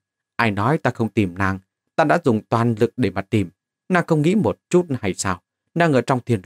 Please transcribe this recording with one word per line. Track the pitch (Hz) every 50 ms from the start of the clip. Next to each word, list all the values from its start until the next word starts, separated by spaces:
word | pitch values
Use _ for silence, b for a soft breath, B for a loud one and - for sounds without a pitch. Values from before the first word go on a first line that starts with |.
| _ _ _ _ _ _ _
ai | - 117 110
nói | 98 101 104 123 156 170
ta | - 127
không | - - 113 107
tìm | - 117 101 87 85 95
nàng, | 98 95 95 92 - _ _ _ _ _ _
ta | - 160
đã | 151 156 175 -
dùng | 135 110 110 - -
toàn | 120 113 117 120 113 104
lực | 117 - -
để | - 120 98
mà | 90 98
tìm, | - - - 107 95 82 _ _ _ _ _ _ _ -
nàng | 185 175 160
không | - 165 151
nghĩ | 147 170 196
một | 220 143 101 87 _ _ -
chút | - 180 175 165 131 117
hay | - 95 87
sao? | - - 95 90 - _ _ _ _ _ _ -
Nàng | 165 170 165
ở | 139 120
trong | - - 135 123
Thiên | - - 117 98 92